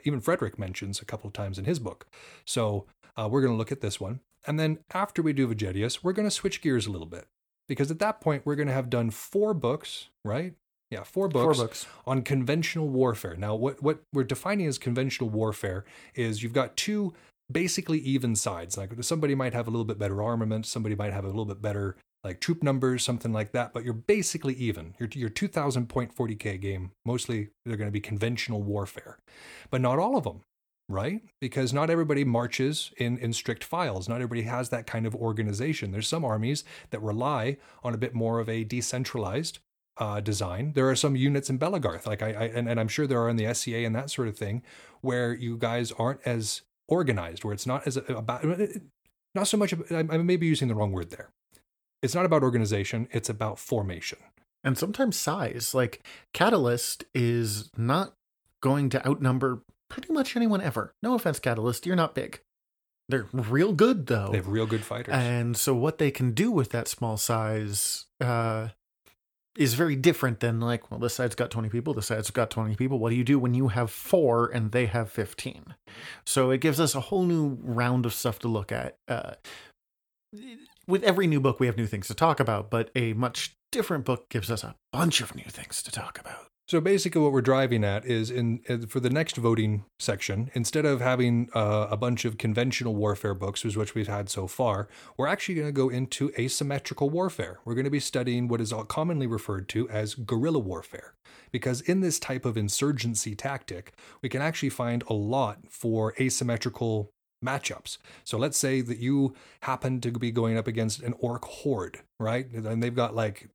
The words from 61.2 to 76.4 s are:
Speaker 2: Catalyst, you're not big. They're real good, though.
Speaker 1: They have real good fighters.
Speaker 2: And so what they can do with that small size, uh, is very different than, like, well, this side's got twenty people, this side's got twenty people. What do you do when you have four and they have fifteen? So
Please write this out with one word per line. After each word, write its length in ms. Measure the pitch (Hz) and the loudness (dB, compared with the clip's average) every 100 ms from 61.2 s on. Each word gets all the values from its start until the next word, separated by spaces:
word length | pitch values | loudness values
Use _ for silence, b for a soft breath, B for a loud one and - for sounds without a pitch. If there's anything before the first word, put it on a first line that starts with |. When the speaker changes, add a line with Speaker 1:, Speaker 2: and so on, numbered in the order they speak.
| 175 143 | 2 0
Speaker 2:
Catalyst, 480 | 127 113 117 117 175 | 0 2 0 0 0
you're 100 | 180 | 2
not 180 | 160 | 2
big. 260 | - - - _ _ _ _ _ _ - | 0 -6 -10 _ _ _ _ _ _ -2
They're 200 | 131 101 | 0 0
real 400 | 131 110 135 196 | -4 2 4 4
good, 360 | 160 220 220 127 | 6 6 6 2
though. 220 | 113 101 | 0 2
Speaker 1:
They 80 | 104 | 0
have 100 | 90 | 2
real 180 | 107 110 | 0 2
good 180 | 110 | 0
fighters. 300 | 104 110 120 | -2 -6 0
Speaker 2:
And 420 | 135 120 120 120 117 | 2 2 2 0 0
so 180 | - | 2
what 240 | 123 147 156 | 4 2 2
they 120 | 147 | 0
can 220 | - 127 | 2 0
do 180 | 113 220 | 2 4
with 200 | 190 123 | 2 2
that 180 | 120 - | -2 -4
small 280 | - 117 107 | -4 -2 -2
size, 920 | - 113 110 110 107 101 - - - - | 0 0 0 -2 -2 -2 -2 -4 -8 -4
uh, 480 | 123 120 113 110 110 - _ _ _ _ _ _ _ - | 0 2 0 -2 -4 -10 _ _ _ _ _ _ _ 2
is 180 | 139 | 2
very 220 | 120 165 135 | 4 2 4
different 440 | 147 - 131 110 | 4 4 2 2
than, 200 | 117 113 | 0 2
like, 300 | 117 120 - | 0 -2 -4
well, 100 | 117 | -4
this 140 | 117 | -2
side's 200 | - 123 | 0 -2
got 160 | - 120 | 0 -2
twenty 180 | 117 110 | -2 -2
people, 260 | 120 143 | -2 -2
this 120 | 117 - | -2 -2
side's 240 | 110 107 | -2 -2
got 200 | - 113 | 0 0
twenty 240 | - 110 | 0 -2
people. 240 | 104 131 135 | 0 0 2
What 120 | 113 | 2
do 60 | 120 | 2
you 80 | |
do 140 | 120 143 | 4 4
when 160 | 123 | 4
you 140 | 123 131 | 4 2
have 220 | 120 113 | 2 -2
four 580 | - - 185 143 117 120 | -4 2 6 6 6 4
and 240 | 123 110 | 2 0
they 140 | 120 117 | 2 2
have 240 | 120 107 | 0 -2
fifteen? 640 | - 101 - - - - - - B B B - | -4 -6 -6 -10 -12 -16 -20 -20 B B B -2
So 240 | - | 4